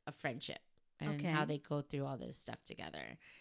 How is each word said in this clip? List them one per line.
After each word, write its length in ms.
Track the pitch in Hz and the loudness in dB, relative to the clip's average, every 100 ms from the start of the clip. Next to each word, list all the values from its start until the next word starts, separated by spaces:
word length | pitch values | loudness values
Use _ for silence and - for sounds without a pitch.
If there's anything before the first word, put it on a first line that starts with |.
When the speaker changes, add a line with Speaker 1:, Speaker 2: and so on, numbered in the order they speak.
| - | -10
Speaker 1:
a 40 | |
friendship 460 | - 147 120 - - - - _ - | 0 0 0 -2 -4 -8 -20 _ -2
and 240 | 147 147 170 | 0 2 4
how 140 | 151 | 6
Speaker 2:
Okay. 40 | 151 | 6
Speaker 1:
they 40 | 147 | 2
go 240 | - 147 | 2 0
through 240 | 143 143 139 | 2 0 0
all 120 | 131 | -2
this 200 | 120 - | -4 -6
stuff 260 | - - | -6 -8
together. 540 | - - - 78 58 - - - | -8 -8 -6 -6 -8 -10 -16 -20